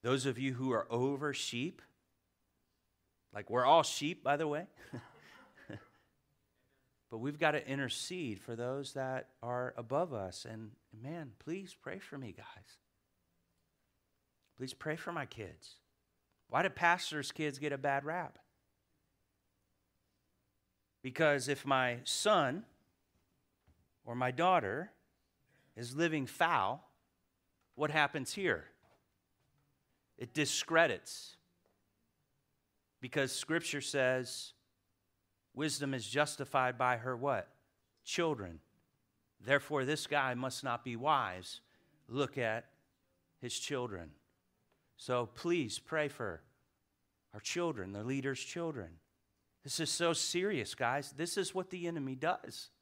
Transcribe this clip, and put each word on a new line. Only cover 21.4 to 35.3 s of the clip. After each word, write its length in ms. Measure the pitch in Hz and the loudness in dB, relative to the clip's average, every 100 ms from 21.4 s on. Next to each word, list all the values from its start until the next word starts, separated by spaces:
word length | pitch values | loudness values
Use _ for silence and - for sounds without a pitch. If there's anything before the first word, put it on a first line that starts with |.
| 123 | 2
if 180 | 139 139 | -2 4
my 340 | 135 127 120 | 4 4 0
son 640 | - - 208 196 139 160 - _ _ _ _ _ _ _ _ _ _ _ _ _ | -2 2 6 6 6 0 -8 _ _ _ _ _ _ _ _ _ _ _ _ _
or 100 | - | -8
my 180 | 120 127 | 0 0
daughter 600 | 127 180 180 101 123 196 _ _ _ _ _ _ _ _ - | 4 6 6 4 -2 -4 _ _ _ _ _ _ _ _ -10
is 180 | 120 135 | -6 0
living 300 | 165 156 127 | 2 2 -2
foul, 600 | - 165 147 98 131 - _ _ _ _ _ _ _ _ - | 0 4 4 2 0 -10 _ _ _ _ _ _ _ _ -4
what 160 | 147 | 0
happens 420 | 151 143 156 127 | 2 2 0 -4
here? 320 | - 185 87 - _ _ _ _ _ _ _ _ _ _ _ _ _ _ - | -2 0 0 -2 _ _ _ _ _ _ _ _ _ _ _ _ _ _ -12
It 160 | 120 | -4
discredits. 1040 | 151 143 - - 160 165 92 - - - - _ _ _ _ _ _ _ _ _ _ _ _ _ _ _ _ | 0 2 0 4 6 6 4 -6 -14 -14 -20 _ _ _ _ _ _ _ _ _ _ _ _ _ _ _ _
Because 320 | - 151 135 | -4 0 0
Scripture 480 | - - 165 165 147 | -2 -2 -2 0 -4
says, 720 | 139 143 127 127 120 - - - _ _ _ _ _ _ _ | -2 2 4 2 -2 -8 -12 -16 _ _ _ _ _ _ _